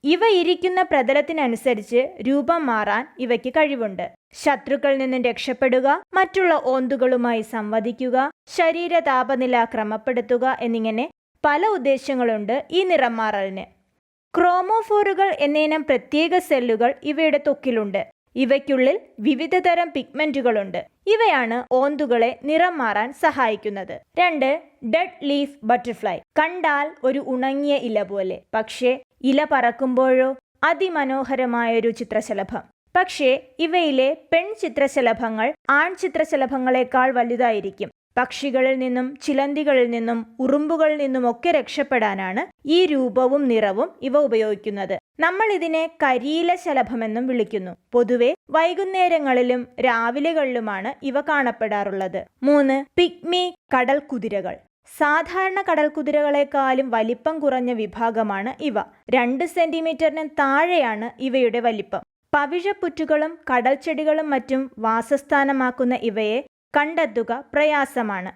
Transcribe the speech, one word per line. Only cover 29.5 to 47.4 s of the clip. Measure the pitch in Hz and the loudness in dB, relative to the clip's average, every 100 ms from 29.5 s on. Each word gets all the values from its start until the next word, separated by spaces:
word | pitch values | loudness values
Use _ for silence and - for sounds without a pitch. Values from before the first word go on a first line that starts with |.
പറക്കുമ്പോഴോ | 277 240 240 262 254 262 254 254 262 _ _ | 2 2 0 -2 2 4 4 2 -2 _ _
അതിമനോഹരമായൊരു | 302 330 381 320 269 269 247 262 254 233 233 226 226 | 0 0 -2 0 -2 -2 -2 -2 0 0 0 2 0
ചിത്രശലഭം. | - 233 214 214 196 190 233 - _ _ 349 | -4 -4 -4 -2 -6 -4 -8 -12 _ _ 0
പക്ഷേ | 370 - 269 269 - - | 0 0 2 2 -4 -4
ഇവയിലെ | 320 349 320 269 262 320 _ | 0 2 2 2 2 0 _
പെൺ | 330 381 440 | 0 0 -6
ചിത്രശലഭങ്ങൾ | 330 254 277 285 240 226 226 220 233 - - | -4 0 0 2 0 0 -4 -2 -2 -2 0
ആൺ | 277 339 370 | 2 2 -2
ചിത്രശലഭങ്ങളെക്കാൾ | 370 320 311 294 254 269 254 254 247 254 262 | -4 -2 0 0 0 0 0 2 2 2 2
വലുതായിരിക്കും. | 247 233 233 240 214 190 - 202 _ _ - | 2 -2 0 0 0 -6 -10 -12 _ _ -4
പക്ഷികളിൽ | 247 - 277 254 262 262 | -4 -4 -2 0 2 0
നിന്നും | 254 247 254 285 | -2 -2 -4 -6
ചിലന്തികളിൽ | - 269 277 285 302 262 240 | -2 0 0 0 2 2 2
നിന്നും | 233 226 233 226 - | 0 -2 -4 -6 -4
ഉറുമ്പുകളിൽ | 262 294 302 320 311 302 | 0 0 0 2 2 2
നിന്നുമൊക്കെ | 277 254 240 240 349 | -2 0 -2 0 0
രക്ഷപ്പെടാനാണ് | 320 - - 277 254 214 196 190 202 349 _ 285 | 0 0 -6 0 0 0 -2 -4 -6 -6 _ 0
ഈ | 339 359 | 2 4
രൂപവും | 285 254 208 254 285 269 | 2 0 2 2 2 2
നിറവും | 226 208 190 339 - | 2 2 0 -4 -4
ഇവ | 262 285 | 0 2
ഉപയോഗിക്കുന്നത്. | 285 226 220 202 220 202 190 185 _ - | 2 2 0 -2 -6 -6 -6 -6 _ -2
നമ്മൾ | 330 370 440 | -2 2 0
ഇതിനെ | 381 330 320 320 330 | 0 0 -2 -4 _
കരിയില | 285 254 262 320 339 | 0 0 0 -2 0
ശലഭമെന്നും | 359 359 269 214 233 226 220 262 | -2 0 -2 -2 -4 -4 -4 -2
വിളിക്കുന്നു. | 247 | -2